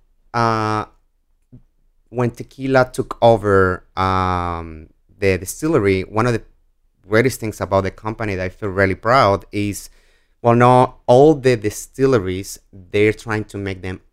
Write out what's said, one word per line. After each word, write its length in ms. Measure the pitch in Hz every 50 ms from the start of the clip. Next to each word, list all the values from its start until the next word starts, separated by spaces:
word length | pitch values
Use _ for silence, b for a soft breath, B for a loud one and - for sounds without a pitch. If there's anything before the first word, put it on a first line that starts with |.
| _ _ _ _ _ _ -
uh, 500 | 120 117 117 113 110 107 107 107 107 - - _ _ _ _ _ _ _ _ _ _ _ _ 127 123 _ _ _ _ _ _ _ _ _ _
when 200 | 113 120 123 120
tequila 580 | 123 - - - - - 131 135 131 127 127 - -
took 240 | - 117 - - - 117
over, 600 | 117 113 107 101 104 98 95 92 92 90 - - _ _
um, 920 | 90 95 95 95 95 92 92 92 90 87 87 85 82 82 82 80 78 82 - _ _ _ _ _
the 220 | _ 101 95 92 87
distillery, 600 | 90 - - - 151 160 165 127 101 101 95 95 90
one 240 | - 101 110 117
of 60 | 123 113
the 100 | 107 - _ _ _ _ _ _ _ _ _ _ _ _
greatest 320 | 90 107 110 123 131 - -
things 200 | 113 107 - -
about 220 | 98 90 98 98 95
the 80 | 95
company 440 | - - - 107 110 - 110 104 95
that 100 | 92 92
I 40 | 92
feel 200 | - _ 107 101
really 260 | 90 98 98 95 92
proud 500 | - - 110 127 139 117 98 98 95 - -
is, 380 | - 104 104 101 95 - - - _ _ _ _ _ _ _ _ _ _ -
well, 120 | 120 117
now 420 | 120 123 123 127 127 127 - - - _
all 260 | - 123 131 143 156 156
the 240 | 135 120 131 123
distilleries, 1000 | 107 107 104 - - - - _ 127 135 135 131 110 90 95 92 95 98 - - - _ _
they're 400 | - 98 90 87 - 104 107 110 104
trying 320 | - - 113 107 107 104
to 120 | - -
make 240 | 101 98 95 95 92
them 180 | 92 92 92 - _ _